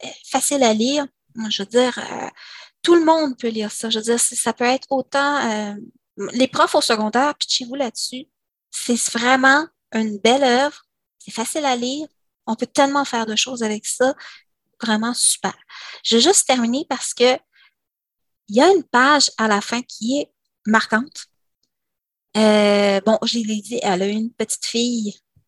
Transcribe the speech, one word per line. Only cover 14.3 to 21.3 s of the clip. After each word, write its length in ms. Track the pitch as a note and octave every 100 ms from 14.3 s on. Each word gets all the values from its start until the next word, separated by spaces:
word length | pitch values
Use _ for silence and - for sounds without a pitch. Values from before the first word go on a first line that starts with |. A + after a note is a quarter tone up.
| - _ _ _ -
Vraiment 320 | A3+ G#3+ A#3
super. 420 | A#3+ - - G3 - _ - - -
Je 140 | - A#3
vais 60 |
juste 240 | D4+ - -
terminer 380 | C4 A#3 C4 -
parce 260 | B3+ -
que 240 | - B3 - _ _ _ _ _ _ _ _ _ _ -
il 80 | G#3+
y 40 |
a 100 | E4+
une 140 | F#4+
page 460 | - A#3+ C4+ D4 - -
à 100 | A3
la 120 | G3+
fin 200 | - A#3
qui 380 | - - A3+ C#4+
est 120 | - _ _ _ G#3+
marquante. 600 | A3 - A3 C#4 - -